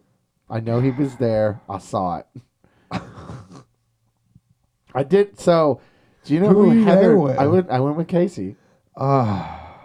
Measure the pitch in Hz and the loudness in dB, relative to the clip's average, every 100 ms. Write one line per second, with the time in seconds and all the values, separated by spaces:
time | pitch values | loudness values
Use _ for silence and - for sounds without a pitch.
0 | _ _ _ _ _ 113 113 117 131 123 | _ _ _ _ _ -10 -4 -2 -2 -2
1 | 139 127 120 110 107 104 - 98 - 107 | -6 -2 -2 0 -2 -4 -10 -14 -8 -6
2 | 90 80 - 127 - _ _ _ _ - | -4 -6 -12 -20 -20 _ _ _ _ -12
3 | - - - - - - - _ _ _ | -12 -18 -18 -20 -20 -20 -20 _ _ _
4 | _ _ _ _ _ _ _ _ _ - | _ _ _ _ _ _ _ _ _ -8
5 | 135 196 202 - - 165 151 127 _ _ | 0 0 0 -2 0 2 2 -2 _ _
6 | _ _ - 151 208 202 202 226 208 190 | _ _ -4 0 4 4 6 4 4 4
7 | 220 208 139 123 143 185 180 127 139 151 | 6 4 2 0 2 2 0 -2 -2 -2
8 | 170 175 180 117 95 - _ _ _ - | -2 -2 -2 -4 -12 -14 _ _ _ -6
9 | 135 135 113 95 82 - - - | 0 0 0 -4 -8 -14 -20 -20